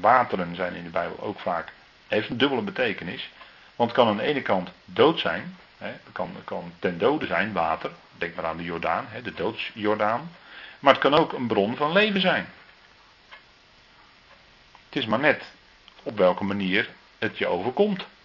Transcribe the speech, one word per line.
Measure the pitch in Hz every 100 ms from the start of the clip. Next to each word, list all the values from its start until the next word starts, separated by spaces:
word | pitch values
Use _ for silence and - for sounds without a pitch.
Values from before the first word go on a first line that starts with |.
wateren | 98 127 117 101 87 87
zijn | 90 87
in | 87
de |
Bijbel | 85 85 92
ook | 110 98
vaak, | - 87 - - - _ -
heeft | 104 107
een | 120
dubbele | 143 131
betekenis. | 101 95 123 92 85 123 - - - - - -
Want | 120
het | -
kan | 117
aan | 104
de |
ene | 131 143
kant | 123 98 90 - -
dood | 92 131 165
zijn, | - 85 151 185 - -
hè, | 101
het | - -
kan, | - 87 101
het | -
kan | 95 87 85
ten | 95 87
dode | 85 151 -
zijn, | 87 104
water. | 95 82 80 - - - -
Denk | 85 85
maar | 82
aan | 80
de | 85
Jordaan, | 85 80 87 123
hè, | 110
de | - 80
doodsjordaan. | 87 113 - - 104 107 104 120 165 - - - - -
Maar | 139
het | -
kan | 139 151
ook | 160
een | - 120
bron | 104 98 131
van | 147
leven | 180 214 196
zijn. | 180 143 90 - - - - _ - _ - - - _ _ _ _ _ - _ _ - - _ _ - -
Het | -
is | 113
maar | 110
net | 147 127 - - _ _ - -
op | - 110
welke | 92 90 98
manier | 98 95 98 - - - -
het | 110 -
je | 90
overkomt. | 87 101 127 208 190 - -